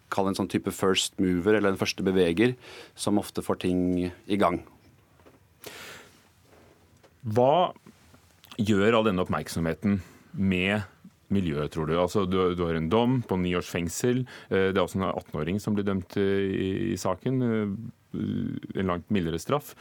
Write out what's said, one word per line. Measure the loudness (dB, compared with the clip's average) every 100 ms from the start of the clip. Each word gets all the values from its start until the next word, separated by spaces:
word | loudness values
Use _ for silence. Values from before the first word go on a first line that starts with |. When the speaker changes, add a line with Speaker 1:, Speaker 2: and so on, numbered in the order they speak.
| -6
Speaker 1:
kall | -2 0
en | 0
sånn | -2
type | -2 -2
first | 0 2 2 0 0
mover, | 0 2 4 4
eller | 4
en | 0
første | -2 -2 0
beveger, | 4 4 4 2 2 -10 -20 -20
som | -6 0 0
ofte | 0 -8
får | -4 -2
ting | 0 0 2 0 -2 -6 -4
i | 2
gang. | 2 0 -8 -20 _ _ _ _ -20 _ _ _ -20 -18 -18 -18 -20 _ _ _ _ -20 -20 _ _ _ -20 _ -2
Speaker 2:
Hva | 4 6 6 4 -2 -20 -20 -20 -20 _ _ -18 -4
gjør | 2 4 6
all | 4 4
denne | 2 0
oppmerksomheten | -2 -4 -2 -2 0 0 0 -2 -20 -16
med | -2 0 2 2 0 -2 _ -20 _ -2
miljøet, | -2 0 -2 -4
tror | -4 -2
du? | 0
Altså, | 2 0 0
du, | 2 0
du | 0
har | -2 -2
en | 2
dom | 2 2 0 -2
på | -2
ni | 0 -2
års | -4
fengsel. | -4 -4 -2 0 0 -4 -12 -4
Eh, | 0 2
det | 2
er | 0
også | 0
en | -2
atten-åring | -4 -6 -6 -2 -2
som | -2
blir | -2
dømt, | 0 -2 -4
eh, | -2 0 0 0
i, | -2 -2 -2 -2
i |
saken. | -2 -2 -2 -2 -2
Eh, | 0 0 -2 -4 -10 -16 _
eh, | -6 -4 -2 -4 -6 -8 -4
en | -2
langt | -2 -2
mildere | -2 0 -4
straff. | -2 -2 -4 -20